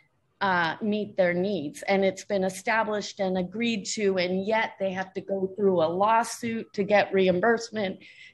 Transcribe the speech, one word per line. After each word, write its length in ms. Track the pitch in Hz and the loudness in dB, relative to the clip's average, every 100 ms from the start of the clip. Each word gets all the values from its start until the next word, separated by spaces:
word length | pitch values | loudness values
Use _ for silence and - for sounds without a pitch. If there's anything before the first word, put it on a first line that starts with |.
| _ _ _ - | _ _ _ -4
uh, 340 | 196 180 165 - | 0 0 0 -2
meet 340 | 214 208 208 - | -2 -2 -2 0
their 160 | 180 | 2
needs. 500 | 175 190 196 143 - | 2 0 -2 -6 -6
And 220 | - 196 | 0 2
it's 200 | 196 190 | 2 0
been 180 | - 202 | -4 -2
established 800 | 185 185 - 220 214 208 196 - | -2 -4 -2 0 0 -2 -6 -4
and 180 | 190 185 | -2 -2
agreed 480 | 175 214 233 226 180 | -2 -4 -2 -2 -4
to, 240 | - 202 190 | -2 0 2
and 260 | 180 185 | 0 0
yet 280 | 190 220 214 - | 0 0 -2 -4
they 100 | 190 | -4
have 220 | 185 190 | -4 -6
to 60 | 190 | -8
go 340 | 180 196 190 190 | -6 -4 -4 0
through 240 | 196 180 | 2 4
a 60 | 160 | 2
lawsuit 840 | 180 208 226 233 - 233 226 - | 2 4 4 2 -4 -6 -6 -6
to 80 | - | -4
get 320 | 202 208 - | 2 4 4
reimbursement. 840 | 190 185 180 220 226 - 220 190 - - - - | 4 4 4 4 2 0 -6 -6 -6 -14 -20 -20